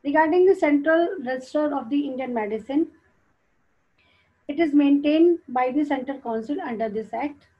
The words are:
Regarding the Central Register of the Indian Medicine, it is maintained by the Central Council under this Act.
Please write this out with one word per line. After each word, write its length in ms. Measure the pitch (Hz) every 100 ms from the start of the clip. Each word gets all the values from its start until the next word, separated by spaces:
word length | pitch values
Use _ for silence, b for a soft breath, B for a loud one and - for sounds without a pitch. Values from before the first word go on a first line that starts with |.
Regarding 420 | 285 302 320 359 370
the 80 |
Central 540 | 381 302 294 302 330 349 370
Register 500 | 247 254 - 302 302 277
of 140 | 226
the 160 | 285 285
Indian 260 | 254 254
Medicine, 540 | 240 208 214 - 277 339 _ _ _ _ _ _ _ _ _ _ _ _ _ _ _ -
it 140 | 285
is 120 | 330
maintained 680 | 285 285 285 294 311 349 339 -
by 240 | 247 254
the 120 | 269
Central 340 | 285 269 254 269
Council 420 | 240 226 220 294
under 280 | 320 220 226
this 240 | 208 214
Act. 360 | 226 285 294 _